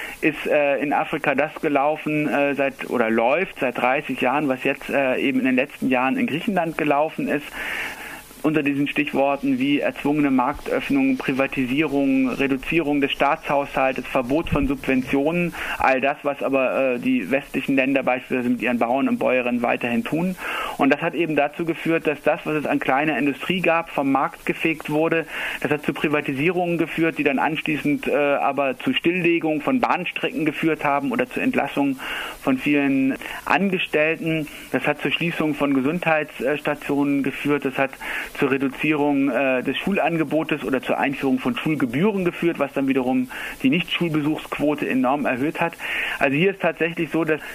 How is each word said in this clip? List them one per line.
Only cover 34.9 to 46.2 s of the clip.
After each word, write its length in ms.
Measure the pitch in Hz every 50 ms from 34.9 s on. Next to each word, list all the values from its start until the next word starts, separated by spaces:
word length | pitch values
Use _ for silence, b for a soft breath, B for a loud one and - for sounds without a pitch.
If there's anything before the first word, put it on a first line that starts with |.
| 147 -
zur 100 | - 147
Schließung 440 | - - 165 170 - - 165 156 143
von 180 | - 147 143 139
Gesundheitsstationen 1500 | 135 127 143 170 180 - 165 160 151 156 156 - - 117 135 147 143 - 156 147 143 - - 143 139 143 143 143 139 131
geführt. 420 | 139 135 - - 143 147 143 139
Das 120 | 135 -
hat 140 | - 135 131 - B B B B B B B B
zur 140 | - 147 131
Reduzierung, 800 | 135 131 139 131 131 - - 151 156 143 147 147 143 135 139 143
äh, 320 | 113 127 139 131 131 127 117
des 140 | 139 127
Schulangebotes 880 | - - 190 202 - 143 160 170 160 160 135 147 156 160 160 160 143 127
oder 180 | 135 131 123
zur 160 | - - -
Einführung 420 | - 107 139 135 131 139 135 131 127
von 160 | - 127 120
Schulgebühren 720 | - - 156 156 156 151 120 113 139 185 220 202 196 180
geführt, 320 | 170 - - 175 170 160 -
was 140 | 139 135 -
dann 140 | 143 139
wiederum 420 | 135 135 135 123 127 127 131 127 127 B B B B B B
die 80 | - 131
Nichtschulbesuchsquote 1200 | 143 180 170 - - - 175 165 151 156 143 151 156 139 - - - - 143 147 147 147 151 -
enorm 360 | 110 131 127 123 139 139 120
erhöht 360 | 104 127 120 135 160 - -
hat. 120 | - - - B B B B B B B B
Also 160 | B